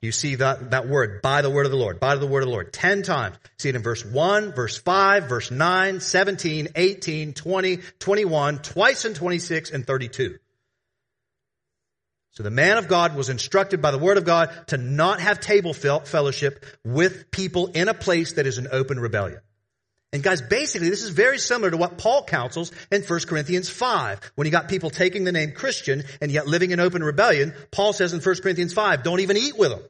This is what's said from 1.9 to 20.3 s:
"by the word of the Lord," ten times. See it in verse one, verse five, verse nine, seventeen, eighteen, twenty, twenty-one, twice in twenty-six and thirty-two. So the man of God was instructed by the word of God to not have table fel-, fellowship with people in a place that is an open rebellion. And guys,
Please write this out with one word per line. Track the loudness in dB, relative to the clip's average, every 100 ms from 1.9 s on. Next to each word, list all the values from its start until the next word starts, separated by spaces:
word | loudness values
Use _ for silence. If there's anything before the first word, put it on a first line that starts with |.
| 0
"by | 0 0
the | 0
word | 0
of | 0
the |
Lord," | -4 -6
ten | -2 0 2
times. | 0 -2 -2 -8 _ _
See | -4
it | -2
in |
verse | -2 -4 -4
one, | 0 4 2 0
verse | -4 -6 -4
five, | 2 4 6 4 2
verse | -4 -4
nine, | 0 2 4 2 -2
seventeen, | 0 2 2 0 -2 -2 -4 2
eighteen, | 0 0 -6 -6 -6
twenty, | -10 -4 -2 0 -2 -6 _
twenty-one, | 0 2 2 2 0 -2
twice | -6 2 2 4 -2
in | -4
twenty-six | -4 -4 -2 -6 -4
and | -8
thirty-two. | -4 -4 -4 -4 -4 -6 _ _ _ _ _ _ _ _ _ _ _ _ _ _ _ _ _ _ _
So | -10
the | -4
man | 2 4 4
of | 4
God | 2 2 0
was | -4
instructed | -4 0 0 2 0
by | 0
the | 2
word | 2 2
of | 4
God | 2 2 -4 -6
to | -6
not | -2 0 2 2
have | 0 -2
table | 2 2 2
fel-, | -2 0 0
fellowship | 0 0 0 0 -4 -4 -20 -14
with | -4 2 2 0 -10
people | -6 -2 -2 -2
in | 0 0
a | 0
place | 0 0 0
that | 0 -2
is | -2
an | -4
open | -2 -2 -2
rebellion. | -2 -2 -4 -8 _ _ _ _ _ _ _
And | -2
guys, | 0